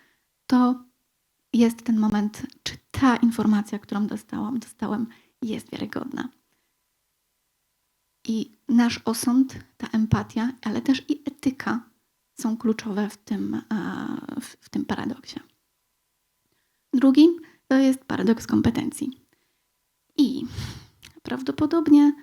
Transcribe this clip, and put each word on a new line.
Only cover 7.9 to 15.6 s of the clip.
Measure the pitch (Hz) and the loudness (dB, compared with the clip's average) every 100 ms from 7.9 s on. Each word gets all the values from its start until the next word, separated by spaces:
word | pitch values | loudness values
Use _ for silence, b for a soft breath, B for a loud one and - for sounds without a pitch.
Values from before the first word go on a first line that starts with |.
| _ _ _ - | _ _ _ -6
I | 220 - _ - | -6 -6 _ 0
nasz | 240 240 - - | 2 2 0 -4
osąd, | 226 - 247 262 - - _ | -4 0 2 2 -2 -18 _
ta | 233 | -4
empatia, | 220 220 220 214 - 233 269 | -2 0 0 -2 -4 -4 -6
ale | 226 208 | -6 -4
też | 262 269 - | -2 -2 -2
i | 294 - | -6 -8
etyka | - 277 262 - 226 - _ _ _ _ - | -6 -4 -4 -4 -6 -8 _ _ _ _ -6
są | 226 226 | -4 -2
kluczowe | 226 220 226 196 208 | -2 -2 -4 -4 -4
w | - | -6
tym, | - 202 196 | -8 -6 -4
e, | 220 - 214 - - - - - - | -6 -6 -6 -6 -8 -8 -10 -10 -12
w, | - | -12
w | - - | -16 -10
tym | 208 - | -6 -4
paradoksie. | - - - - - - _ | -6 -6 -10 -14 -18 -20 _